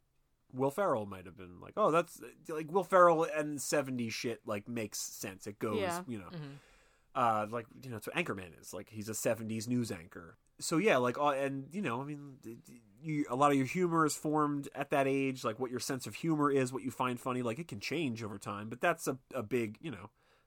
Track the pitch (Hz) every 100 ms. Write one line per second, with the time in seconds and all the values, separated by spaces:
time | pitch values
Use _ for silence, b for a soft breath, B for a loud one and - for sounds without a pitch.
0 | _ _ _ _ _ 127 135 139 190 123
1 | 101 95 90 85 90 90 90 - 202 160
2 | 170 - 117 - - 156 156 185 175 185
3 | 175 160 165 156 151 143 - 151 135 127
4 | 113 - 123 113 - 104 104 120 107 -
5 | - - 110 95 107 101 117 107 101 175
6 | 185 113 87 175 143 143 b b b b
7 | b 139 120 107 107 120 113 123 127 110
8 | - 165 175 101 90 76 - 92 - 110
9 | 104 104 131 110 110 110 110 123 110 92
10 | 82 90 85 - _ - - 165 208 139
11 | 123 123 147 135 139 135 135 180 170 117
12 | 139 147 143 127 110 117 - 123 110 98
13 | 160 151 147 127 147 139 131 180 175 165
14 | 151 - 156 151 147 143 139 - 143 147
15 | 135 135 135 131 120 110 123 123 - 131
16 | 123 104 165 156 143 139 127 127 123 -
17 | 127 123 135 123 120 117 170 107 - 151
18 | 147 117 107 104 117 101 107 123 175 165
19 | - 131 - 131 107 123 113 113 160 98
20 | 104 _ _ _